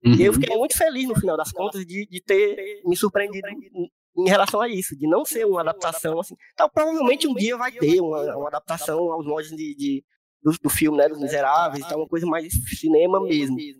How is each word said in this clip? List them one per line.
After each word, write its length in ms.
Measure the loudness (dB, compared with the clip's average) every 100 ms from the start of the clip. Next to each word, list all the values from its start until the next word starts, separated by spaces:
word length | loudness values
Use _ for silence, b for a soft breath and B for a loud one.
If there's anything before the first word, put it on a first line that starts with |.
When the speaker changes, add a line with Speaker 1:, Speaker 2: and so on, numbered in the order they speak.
Speaker 1:
E 180 | 6 6
eu 100 | 6
Speaker 2:
Uhum. 60 | 4
Speaker 1:
fiquei 160 | 2 0
muito 220 | 0 2
feliz, 300 | 0 0 -2
no 80 | 0
final 200 | 0 -2
das 140 | -4
contas, 320 | -6 -6 -6
de, 220 | -10 -10 -12
de 160 | -14
ter 640 | 0 2 2 -2 -10 -6 -2
me 100 | 0
surpreendido 520 | 0 0 -4 -8 -12
em, 420 | -16 -16 -10 -10 _ _ -2
em 120 | 2
relação 320 | 4 4 0
a 80 | -2
isso, 260 | -4 -6 -4
de 120 | 0
não 180 | 2 0
ser 200 | -2 0
uma 140 | 0
adaptação 580 | -2 -4 -4 -4 -4 -4
assim. 160 | -6 -12 b
Então, 160 | -2 -2
provavelmente 580 | 2 0 2 2 2 0
um 60 |
dia 240 | 0 -2 -2
vai 140 | -6
ter 280 | 0 2 4
uma, 360 | 2 -2 -4 -6
uma 100 | -6
adaptação 500 | -8 -6 -6 -4 -2 -2
aos 140 | -4 -4
moldes 240 | -6 -6
de, 240 | -8 -10 -4
de, 280 | -4 -4 _ _ _ _
do, 80 | -2 0
do 80 | -2
filme, 300 | 2 2 4
né? 80 | 2
Dos 100 | 2
Miseráveis, 640 | -4 0 2 2 2 -2
então, 140 | -6 -6
uma 100 | -4
coisa 200 | -2 -2
mais 260 | -2 -2 -4 -4 -4
cinema 400 | 4 4 6 2
mesmo. 380 | 2 0 0 -4 -6 -16